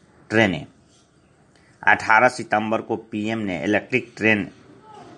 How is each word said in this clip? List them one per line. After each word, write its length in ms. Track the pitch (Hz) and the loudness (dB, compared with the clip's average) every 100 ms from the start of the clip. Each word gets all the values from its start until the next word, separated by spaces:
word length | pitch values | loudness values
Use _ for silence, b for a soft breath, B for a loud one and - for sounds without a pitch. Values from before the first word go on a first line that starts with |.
| _ _ _ | _ _ _
ट्रेनें। 380 | 110 107 80 - _ _ _ _ _ _ _ _ _ b b - | 2 2 0 -8 _ _ _ _ _ _ _ _ _ b b 0
अठारह 400 | 107 - 110 123 | 0 4 4 4
सितंबर 540 | - 110 107 107 110 | 2 -2 -2 -2 -4
को 140 | 107 110 | -4 -8
पीएम 420 | - 107 107 113 | -6 -8 -6 -4
ने 260 | 104 87 | -4 -4
इलेक्ट्रिक 500 | 80 104 - 127 - - | -2 -2 0 -4 -6 -2
ट्रेन 340 | 107 107 90 - - - - - - | 0 2 -2 -12 -20 -20 -20 -20 -20